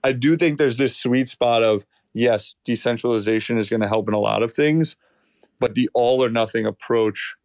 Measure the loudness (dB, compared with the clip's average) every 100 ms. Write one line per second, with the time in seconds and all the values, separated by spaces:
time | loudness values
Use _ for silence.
0 | 0 0 2 2 2 2 0 2 -2 -2
1 | -2 0 -2 -2 0 2 2 0 -4 _
2 | _ -2 0 0 -4 -14 -6 -4 -2 -2
3 | 0 0 0 -2 0 -2 -2 -2 0 -2
4 | 0 -2 0 0 -2 0 2 2 0 -6
5 | _ _ _ _ -20 _ -2 0 0 2
6 | 2 2 2 0 -2 0 -4 -6 -2 0
7 | 0 -2 -12 -14